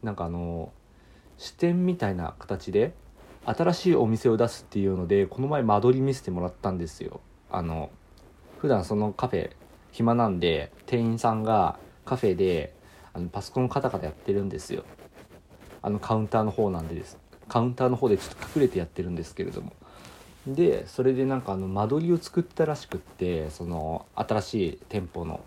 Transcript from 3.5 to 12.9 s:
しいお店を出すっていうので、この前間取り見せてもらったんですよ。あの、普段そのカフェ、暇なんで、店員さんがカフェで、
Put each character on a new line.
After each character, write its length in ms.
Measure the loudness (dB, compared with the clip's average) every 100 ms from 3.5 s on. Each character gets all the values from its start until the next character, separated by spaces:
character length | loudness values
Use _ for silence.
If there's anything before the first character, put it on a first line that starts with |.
| 0 2
し 160 | 2 4
い 60 | 4
お 100 | 4
店 240 | 4 4
を 80 | 4
出 100 | 2
す 160 | 0 -8
っ 60 |
て 60 | -2
い 80 | 0
う 100 | 0
の 100 | 2
で、 200 | 4 4
こ 160 | 0
の 60 | -2
前 140 | 0
間 160 | 4 4
取 140 | 6 4
り 40 |
見 140 | 2
せ 100 | -2
て 60 | -4
も 100 | -4
ら 60 | -4
っ 60 |
た 160 | -4 -4
ん 80 | -4
で 80 | -6
す 180 | -8
よ。 160 | -12 -12 -20 -20 _
あ 100 | -4
の、 300 | -4 -4 -6 -12 -20 -20 -20 -20 -20 -4
普 120 | 2
段 140 | 2
そ 140 | 2 0
の 160 | 0
カ 160 | -2 -2
フ 80 | -2
ェ、 140 | -4 -10 -20 -20 -20
暇 240 | 0 2
な 140 | 4 2
ん 120 | 2
で、 320 | 2 0 -4 -12 -2
店 180 | 0
員 140 | 2 2
さ 160 | 0
ん 80 | 0
が 360 | 2 4 2 0 -14 -20 -6
カ 100 | 0
フ 120 | 2
ェ 60 |
で、 380 | 4 2 2 -2 -12 -20